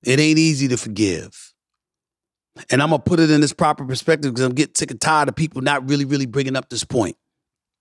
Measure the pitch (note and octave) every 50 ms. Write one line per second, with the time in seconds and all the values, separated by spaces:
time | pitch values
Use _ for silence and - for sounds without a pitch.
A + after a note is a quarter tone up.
0 | - B2 C3 C#3 D3+ D#3 D#3 D#3 D#3+ D#3+ D#3 C3+ C#3 C3+ B2 A#2 - A2+ G#2 G2
1 | G#2+ G2 F2 D#2+ - - _ - - - _ _ _ _ _ _ _ _ _ _
2 | _ _ _ _ _ _ _ _ _ _ _ - - _ - C3 D3 D#3 E3 D3
3 | - - F3+ E3 E3 D#3 D3+ D3 D3+ C#3 - - E3+ D3+ D3+ - D3+ B2+ C3 B2+
4 | - - D#3+ D3+ D3 C#3 A#2+ A#2+ C3 C3 B2 B2+ D3+ - _ - E3 - C3+ A2+
5 | - D#3+ D#3+ D3+ D3 C#3 A2 - D#3+ D#3 - - C3 D3 D3 C#3 B2+ C3 D3 C#3+
6 | C#3+ C3 C#3+ C#3 C3+ B2 G#2 C3+ C3+ C3 C3 C3 B2 _ - A2+ - - - B2+
7 | G#2+ E2+ - _ _ _ _ _ _ _ _ _ _ _ _ _